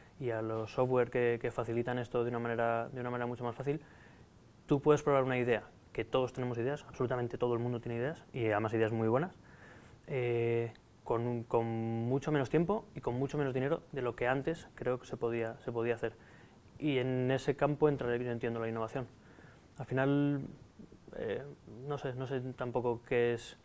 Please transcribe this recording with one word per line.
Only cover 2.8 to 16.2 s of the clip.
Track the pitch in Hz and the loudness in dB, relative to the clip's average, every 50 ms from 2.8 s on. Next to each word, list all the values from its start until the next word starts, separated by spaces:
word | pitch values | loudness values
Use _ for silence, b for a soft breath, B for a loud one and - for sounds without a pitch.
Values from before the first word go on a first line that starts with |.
| 117 131 | -2 -4
de | 135 127 | -6 -6
una | 123 123 | -6 -4
manera | 123 123 120 | -4 -4 -4
mucho | 120 123 117 123 | -4 -4 -4 -4
más | 120 113 | -6 -4
fácil, | - 131 143 143 156 B B B B B B B B B B - - - - - - - - | -4 -4 -4 -4 -4 B B B B B B B B B B -20 -20 -20 -20 -20 -20 0 2
tú | 147 139 | 2 4
puedes | - 151 151 147 | 8 6 6 6
probar | - 147 143 135 131 | 6 6 6 6 6
una | 131 127 123 | 6 4 4
idea, | 123 123 117 104 - - - - - - - | 4 4 4 2 2 -4 -14 -20 -20 -8 -6
que | - 110 | -4 -4
todos | - - 131 127 120 - | 2 2 2 2 2 0
tenemos | 135 127 123 120 117 | -4 -4 -2 -2 0
ideas, | 117 131 147 147 - - | 0 -2 -2 -4 -8 -14
absolutamente | - - 131 120 135 123 123 117 - - | -4 -2 0 0 0 0 -2 -4 -2 0
todo | 120 123 120 | 0 2 2
el | 117 | 0
mundo | 120 123 120 117 | 0 -2 -2 -4
tiene | - 120 117 117 | -4 -4 -4 -2
ideas, | 120 147 160 - - - - | -2 -4 -4 -8 -12 -10 -4
y | 135 113 110 | -2 0 2
además | 104 104 110 110 113 | 2 2 2 2 2
ideas | 113 113 107 | 2 2 2
muy | 117 113 113 110 | 2 2 2 4
buenas, | 117 131 170 190 - - B B B B B B B B B B B B - - | 4 4 2 0 -6 -14 B B B B B B B B B B B B -10 -6
eh, | 147 131 123 120 120 120 117 117 117 117 117 117 - - - - - - - | -4 -2 0 0 0 0 2 2 2 0 0 -2 -6 -12 -20 -20 -20 -20 -4
con | - 117 117 120 | -2 0 0 0
un, | 123 120 117 113 | 0 -2 -4 -2
con | - - 117 117 | 0 2 2 2
mucho | 117 117 113 113 113 113 113 117 120 127 143 - 160 | 2 0 -2 -2 -2 -2 -2 0 0 0 0 0 0
menos | 151 143 131 - | 0 0 0 2
tiempo | - 156 170 165 208 220 - - - | 2 2 2 2 0 -2 -4 -8 -12
y | 139 | -6
con | - 127 120 123 | -4 -4 -2 -2
mucho | 139 131 - 147 | -2 -2 -2 -2
menos | 143 135 127 | -2 0 0
dinero | 131 131 143 165 165 - - - | 0 0 0 -2 -2 -4 -8 -8
de | 139 | -4
lo | 123 120 113 | -4 -4 -2
que | - 120 123 | 0 0 2
antes | 131 139 135 160 165 165 - - - | 2 2 0 -2 -4 -6 -8 -14 -14
creo | - 123 123 127 123 | -6 -2 -2 -2 -2
que | - - | -4 -8
se | - 131 | -6 -4
podía, | - 117 117 117 113 113 117 - | -2 -2 0 -2 -2 -4 -6 -8
se | - - | -8 -4
podía | 120 117 113 120 117 | -2 0 0 0 0
hacer. | 113 - 113 - B | 0 -2 -4 -6 B